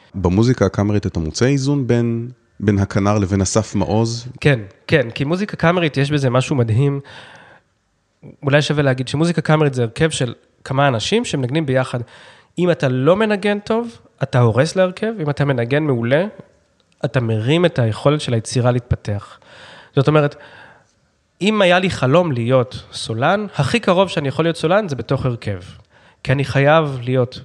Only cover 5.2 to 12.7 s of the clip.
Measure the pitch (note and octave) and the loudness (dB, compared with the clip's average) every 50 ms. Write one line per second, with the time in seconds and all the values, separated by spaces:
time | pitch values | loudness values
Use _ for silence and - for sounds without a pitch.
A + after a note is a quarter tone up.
5.2 | C#3+ C#3 E3+ F#3 G#3 G#3 - - - E3 F3 G3 E3+ D#3 - C#3 C#3 C#3 D3+ D3 | -4 -4 -2 -4 -4 -6 -6 0 0 0 2 2 0 0 0 0 0 0 0 0
6.2 | C3+ B2+ A#2+ B2+ B2+ - D3+ C3+ A#2 A#2 G#2+ A2 C#3+ C#3+ C#3 C#3 C#3 - - - | 0 2 2 2 0 0 0 0 2 2 2 2 2 2 0 -4 -8 -14 -20 -20
7.2 | - - - - - - - - _ _ _ _ _ _ _ _ _ _ _ _ | -20 -20 -20 -20 -20 -20 -20 -20 _ _ _ _ _ _ _ _ _ _ _ _
8.2 | - C#3+ - _ - C#3 C3+ D3 C#3+ - D3+ D3 D3 C3+ B2+ B2+ C3 A#2+ - C#3+ | -20 -20 -20 _ -2 2 2 2 2 2 0 2 2 2 0 0 -4 -4 0 0
9.2 | D#3+ E3+ F3 - - - D#3 D#3 D#3 D3 C3 B2 A#2+ A2 - - D#3+ D#3+ D#3 - | 0 2 0 -2 2 2 2 4 4 2 2 0 -2 -2 0 -2 -2 -2 0 -2
10.2 | C#3 A#2 A2 _ _ _ _ _ _ - C3+ C3 C#3+ C#3+ B2 A2 - - G3+ A3+ | -4 -4 -6 _ _ _ _ _ _ -4 0 2 2 2 2 0 -2 0 -2 -2
11.2 | A#3+ - - D3 B2+ A#2 C3+ D#3+ E3 C3+ B2+ C3 B2+ - - B2 A#2+ - - - | -2 -2 -4 -4 -4 -2 -2 -2 -2 0 0 0 0 -2 -4 -8 -8 -10 -16 -20
12.2 | - - - - _ _ _ - F3 F3 | -20 -20 -20 -20 _ _ _ -2 0 0